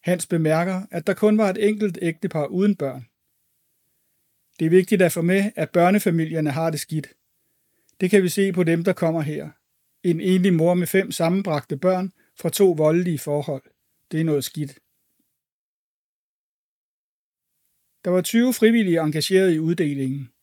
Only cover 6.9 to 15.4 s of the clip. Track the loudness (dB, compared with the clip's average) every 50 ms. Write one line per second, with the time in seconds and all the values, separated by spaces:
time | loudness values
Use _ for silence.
6.9 | -8 -8 -8 -10 _ _ _ _ _ _ _ _ _ _ _ _ _ _ _ _
7.9 | _ _ -2 2 4 4 4 2 0 0 0 0 0 0 0 2 0 0 0 -2
8.9 | -2 0 -2 -2 -2 -2 -4 -6 -8 -8 -10 -12 -16 _ _ _ _ _ _ _
9.9 | _ _ -2 -2 -2 0 2 2 2 4 4 2 2 4 4 2 2 2 0 0
10.9 | 0 0 0 -2 -4 -2 0 0 0 0 -2 -2 -4 -4 -4 _ -8 -2 0 0
11.9 | 0 0 -4 -6 _ _ _ _ _ -8 -8 -6 0 2 2 2 4 4 2 2
12.9 | 2 2 0 -2 -4 -4 -4 -4 -4 -4 -4 -6 -8 -8 _ _ _ _ _ _
13.9 | _ _ _ _ -4 -2 -2 0 0 -2 -4 -6 -10 -10 -10 -10 -12 _ _ _
14.9 | _ _ _ _ _ _ _ _ _ _